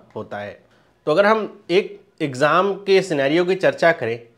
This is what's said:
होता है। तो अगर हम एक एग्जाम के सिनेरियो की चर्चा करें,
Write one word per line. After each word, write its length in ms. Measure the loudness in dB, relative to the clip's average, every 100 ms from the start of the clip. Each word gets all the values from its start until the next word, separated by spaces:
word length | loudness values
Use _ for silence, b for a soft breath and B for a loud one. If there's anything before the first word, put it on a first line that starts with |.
| -14 -14
होता 240 | -12 -10
है। 200 | -12 -14 _ b b b -2
तो 40 |
अगर 140 | 2 2
हम 380 | 2 -2 -10 -2
एक 300 | -2 -2 -8 _ -8
एग्जाम 520 | -6 -2 2 2 0 -2
के 260 | 2 2
सिनेरियो 440 | 2 0 0 2 0
की 100 | 0
चर्चा 340 | 0 2 2
करें, 260 | 0 -4 -6 -10